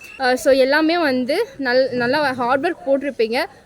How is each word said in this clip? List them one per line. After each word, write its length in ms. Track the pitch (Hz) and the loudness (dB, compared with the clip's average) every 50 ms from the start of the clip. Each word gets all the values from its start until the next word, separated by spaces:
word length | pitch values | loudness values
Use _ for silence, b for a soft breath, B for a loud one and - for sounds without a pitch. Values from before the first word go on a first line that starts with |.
| B B B - | B B B -4
ஆ, 160 | 262 247 254 | -2 0 0
so 180 | 254 - 285 262 | 2 2 4 4
எல்லாமே 440 | 269 254 269 285 311 320 311 339 | 4 4 2 2 2 2 2 2
வந்து 500 | 349 330 277 254 254 254 226 302 392 466 539 - | 0 0 0 0 -2 -2 -2 -2 -2 -2 -4 -6
நல்-, 320 | - 269 247 247 262 269 247 | -8 -4 0 2 2 2 0
நல்லா 440 | 240 247 240 240 277 311 294 262 254 | 0 -2 -2 0 0 0 0 -2 -2
ஹார்ட் 320 | 240 240 240 269 269 285 | -2 -2 0 0 0 0
ஒர்க் 200 | 359 330 - - | -2 -4 -4 -2
போட்டிருப்பீங்க. 600 | 269 277 269 277 285 - - 226 214 233 277 339 - B B B | -2 0 0 -2 -4 -4 -2 -2 -2 -2 -4 -4 -6 B B B